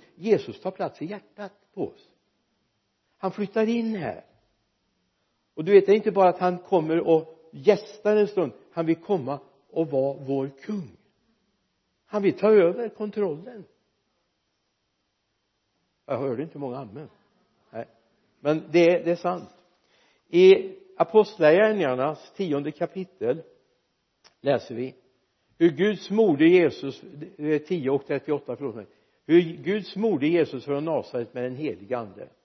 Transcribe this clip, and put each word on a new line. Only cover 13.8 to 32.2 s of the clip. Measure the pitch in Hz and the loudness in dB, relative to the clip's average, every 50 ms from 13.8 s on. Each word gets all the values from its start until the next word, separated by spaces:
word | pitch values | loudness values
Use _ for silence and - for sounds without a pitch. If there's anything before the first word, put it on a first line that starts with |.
| _ _ _ _ _ _ _ _ _ _ _ _ _ _ _ _ _ _ _ _ _ _ _ _ _ _ _ _ _ _ _ _ _ _ _ _ _ _ _ _ _ _ _ _ _ | _ _ _ _ _ _ _ _ _ _ _ _ _ _ _ _ _ _ _ _ _ _ _ _ _ _ _ _ _ _ _ _ _ _ _ _ _ _ _ _ _ _ _ _ _
Jag | - 135 | -8 -6
hörde | 117 139 139 120 117 156 | -6 -4 -4 -6 -6 -8
inte | 165 - | -10 -10
många | 143 143 127 123 | -12 -10 -10 -10
amen. | 135 135 104 101 143 156 - _ _ _ _ _ _ _ _ _ _ _ _ | -10 -12 -14 -16 -18 -18 -20 _ _ _ _ _ _ _ _ _ _ _ _
Nej. | - 113 117 - _ _ _ _ _ _ _ _ _ _ | -14 -14 -14 -14 _ _ _ _ _ _ _ _ _ _
Men | 139 147 156 160 156 - | -2 -2 -2 -2 -2 0
det | 147 175 170 165 | 4 4 6 6
är, | 180 165 160 | 4 2 0
det | 170 | -2
är | 175 | -4
sant. | 170 - 175 180 170 - - _ _ _ _ _ _ _ _ _ _ _ _ _ _ _ | -2 -4 -6 -6 -6 -10 -16 _ _ _ _ _ _ _ _ _ _ _ _ _ _ _
I | _ 165 175 185 185 190 220 220 - - - - _ _ | _ 4 8 8 8 8 8 4 -4 -14 -18 -20 _ _
Apostlagärningarnas | - 170 - - 214 208 - - - 160 151 160 190 214 220 214 196 165 135 127 127 135 151 151 - - - _ | -4 -2 2 4 2 2 2 2 2 4 6 6 6 4 2 2 0 -2 -2 -2 -2 -2 -4 -4 -8 -14 -14 _
tionde | - 196 170 147 143 143 151 | -6 -4 -4 -4 -4 -4 -6
kapitel | 147 - 175 165 - 190 185 - _ - 107 117 147 165 - - _ _ _ _ _ _ _ _ _ _ _ _ _ _ _ _ _ _ | -8 -8 -8 -8 -8 -10 -12 -12 _ -6 -4 -4 -4 -4 -8 -18 _ _ _ _ _ _ _ _ _ _ _ _ _ _ _ _ _ _
läser | - 139 135 117 - - 120 | -2 -2 -2 -2 -2 -6 -10
vi | 113 127 131 - _ _ _ _ _ _ _ _ _ _ _ _ | -10 -10 -10 -12 _ _ _ _ _ _ _ _ _ _ _ _
hur | - 170 175 | 2 2 2
Gud | 147 139 190 214 202 - | 4 2 0 0 0 -2
smorde | - - 196 220 226 196 147 135 160 | -6 -2 0 2 4 4 4 6 6
Jesus, | 165 180 180 170 135 - - 139 139 127 - - - - 147 156 190 - | 6 6 6 4 2 0 -4 -10 -12 -12 -14 -18 -20 -20 -18 -18 -18 -14
eh, | - 147 151 156 147 | -8 -4 -2 -2 -2
tio | 151 - 185 165 127 131 | -2 -4 -6 -4 -2 -2
och | 139 135 - | -2 -2 -2
trettioåtta, | - 147 135 - 156 147 143 - - 120 | -4 -6 -6 -4 -4 -6 -6 -6 -8 -10
förlåt | - 143 127 107 | -8 -8 -10 -10
mig. | 117 98 - _ _ _ _ _ _ _ | -12 -16 -18 _ _ _ _ _ _ _
Hur | - 160 175 | 4 4 4
Gud | 180 160 - 147 135 165 202 214 180 | 4 2 -2 -8 -6 -4 -4 -4 -6
smorde | - - 185 220 226 185 131 143 | -8 -6 -4 -2 0 0 0 0
Jesus | 156 170 170 143 - - 123 110 | 2 2 2 0 0 -4 -8 -8
från | 143 139 143 151 | -6 -6 -4 -4
Nasaret | 165 156 123 - - - 123 120 110 - | -4 -4 -4 -4 -6 -8 -8 -8 -8 -8
med | 123 123 | -8 -8
den | 127 127 | -8 -8
helige | 123 156 139 90 87 101 104 123 | -8 -8 -8 -8 -10 -10 -8 -8
ande | 120 113 98 90 - | -8 -8 -10 -14 -18